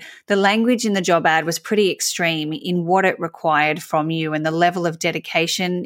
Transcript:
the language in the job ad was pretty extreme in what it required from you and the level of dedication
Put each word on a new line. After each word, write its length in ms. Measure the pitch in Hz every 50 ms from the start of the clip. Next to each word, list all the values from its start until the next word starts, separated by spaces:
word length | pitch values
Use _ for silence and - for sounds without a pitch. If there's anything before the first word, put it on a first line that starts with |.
| - - - - _
the 100 | - 202
language 480 | 196 202 196 208 226 226 240 254 233 -
in 80 | 220 202
the 80 | 196
job 240 | 175 190 175 165 -
ad 180 | 170 160 160 156
was 160 | 165 160 -
pretty 320 | - - 220 208 208 185
extreme 600 | - - - - - - 175 165 165 156 151 151 156
in 320 | - - 180 180 175 170
what 180 | 165 185 190 190
it 160 | - - -
required 640 | 170 160 - - - 165 156 147 151 151 151 151 -
from 280 | - - 156 151 160
you 220 | 165 160 160 156 156
and 120 | 151 156
the 60 | 160
level 340 | 160 165 175 175 175 185 170
of 120 | 170 160
dedication 840 | 165 - 170 160 165 - - - 170 165 170 - - 185 175 180 180 180